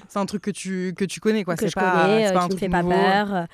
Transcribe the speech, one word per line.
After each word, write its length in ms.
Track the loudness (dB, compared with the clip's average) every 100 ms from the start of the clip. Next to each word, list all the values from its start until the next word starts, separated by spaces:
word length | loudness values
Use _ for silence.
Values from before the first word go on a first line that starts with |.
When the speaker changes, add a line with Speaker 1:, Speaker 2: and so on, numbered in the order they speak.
| -6
Speaker 1:
C'est 100 | -6
un 60 | -4
truc 160 | -4
que 100 | -6
tu, 420 | -8 -6 -4 -4 -4
que 80 | -4
tu 160 | -2
connais, 240 | 0 0 -2
quoi. 100 | -2
Speaker 2:
Que 60 |
Speaker 1:
C'est 80 | -2
Speaker 2:
je 60 | 0
Speaker 1:
pas, 260 | 0 2
Speaker 2:
connais, 240 | 4 4 4
Speaker 1:
c'est 60 |
Speaker 2:
euh, 20 |
Speaker 1:
pas 60 | 2
un 80 | 0
Speaker 2:
qui 80 | -2
me 20 |
Speaker 1:
truc 20 |
Speaker 2:
fait 100 | -2
pas 140 | 0
Speaker 1:
nouveau. 120 | 2 2
Speaker 2:
peur. 520 | 4 2 0 -2 -6